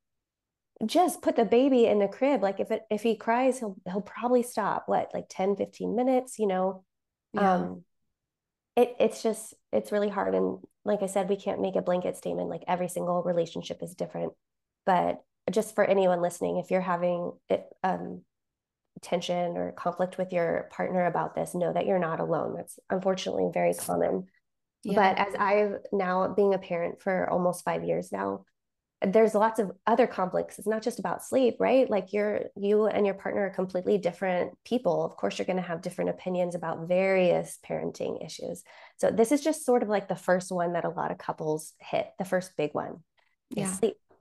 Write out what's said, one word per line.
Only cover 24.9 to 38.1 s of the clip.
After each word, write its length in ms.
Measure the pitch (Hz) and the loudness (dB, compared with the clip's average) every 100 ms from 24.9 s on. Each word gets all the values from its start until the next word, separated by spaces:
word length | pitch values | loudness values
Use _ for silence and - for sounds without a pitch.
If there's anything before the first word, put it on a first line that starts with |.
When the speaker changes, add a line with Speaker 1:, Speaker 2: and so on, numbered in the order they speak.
| 202 190 | 4 4
Speaker 1:
But 40 | 190 202 | 4 0
as 60 | 190 | 0
I've 400 | 196 208 208 - - | 2 4 2 0 -4
now, 360 | 202 180 185 190 | -2 0 0 0
being 260 | - 202 | 2 4
a 40 | 190 | 2
parent 420 | 185 170 175 - | 0 -4 -4 -4
for 260 | 196 185 175 | -2 0 0
almost 340 | 175 180 170 | 2 0 0
five 200 | - 170 | -4 -2
years 260 | 170 165 185 | -2 -2 -2
now, 320 | 190 196 190 - _ _ _ _ _ | -4 -4 -6 -10 _ _ _ _ _
there's 340 | 190 214 220 | 2 6 6
lots 260 | 208 220 226 | 6 2 2
of 100 | 190 - - | -4 -2 2
other 220 | 233 233 | 4 4
conflicts. 500 | - 180 170 165 - | 2 -2 -2 -4 -6
It's 80 | 208 | -4
not 160 | 220 | -2
just 160 | 233 - | -2 -4
about 260 | 190 - | -4 -6
sleep, 320 | - 254 247 233 | -2 2 2 2
right? 280 | 190 254 247 | 4 4 4
Like, 240 | 208 190 | 2 -2
you're, 340 | 208 208 202 - - | -2 0 -2 -6 -4
you 300 | 202 208 214 | 2 4 4
and 200 | 202 202 | 2 0
your 80 | |
partner 320 | 190 196 208 196 | 0 -4 -2 -2
are 40 | |
completely 460 | 190 190 180 185 208 | -2 -4 -2 0 0
different 600 | 180 175 190 180 - - | 0 -2 -2 0 -2 -6
people. 400 | - 247 180 156 | -4 0 2 0
Of 120 | 160 - | -2 -2
course, 220 | 196 - | -4 -2
you're 80 | 196 | -2
gonna 160 | 185 | -2
have 200 | 175 170 | -2 -6
different 280 | 180 180 175 | -6 -4 -4
opinions 460 | 175 185 180 175 175 | -4 -4 -2 -2 -2
about 320 | 165 165 165 | -6 -6 -2
various 680 | 180 190 190 180 165 165 - | 0 2 4 4 2 0 -12
parenting 640 | - 160 165 - - | -8 -6 -4 -6 -6